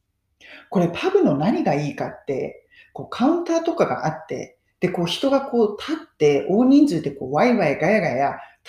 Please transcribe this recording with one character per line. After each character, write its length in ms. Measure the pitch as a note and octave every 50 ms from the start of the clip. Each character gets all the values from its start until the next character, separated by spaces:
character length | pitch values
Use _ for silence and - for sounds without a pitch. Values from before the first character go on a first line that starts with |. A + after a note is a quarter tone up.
| _ _ _ _ _ _ _ _ - - - - - -
こ 100 | - F#3
れ、 100 | E3+ E3+ -
パ 160 | - - F#4
ブ 140 | G4+ G4 D#4+
の 140 | G3+ C#3
何 260 | C#3 D#3 G#3+ D#4 F4 C4+
が 100 | F3 C#3+
い 180 | D3 D3+ C#3
い 40 | -
か 120 | - B2
っ 180 | - - - -
て、 420 | - C3+ C3 - - - - _ _ _ - - _
こ 120 | - - -
う、 40 | -
カ 180 | - - A#3+
ウ 140 | D4+ E4+ F4
ン 20 | F4
タ 80 | - E4
ー 80 | E4 E4
と 120 | F4+ E4+
か 100 | - F#3
が 200 | - B2+ - -
あ 20 | D#3
っ 160 | - - -
て、 320 | - C#3+ - D#3 - _ _ _ _ _ -
で、 80 | F3 F3
こ 140 | F3 F3+ E3+
う、 20 |
人 240 | E3+ - - C#4 C4+
が 120 | C#4 C4
こ 240 | - - A#3+ A#3 G#3+
う 120 | G#3 - -
立 140 | - C4+ D#4+
っ 240 | - - - _
て、 280 | - D#3 D3 C#3+ C#3 C#3 -
大 160 | F#3 A3+ B3+
人 220 | C4 C#4 D4 D4+
数 140 | F#3 F3 D3+
で 100 | - C#3+
こ 160 | - - C#3+
う、 60 | B2+ C#3+
ワ 120 | D#3 A3
イ 100 | B3 A#3
ワ 120 | G3+ E3+ C#3+
イ 100 | C3+ -
ガ 80 | D#3
ヤ 140 | F3+ A3 G#3
ガ 60 | E3+ C#3
ヤ、 280 | B2 C3 C#3 C#3 - - - - _ _ _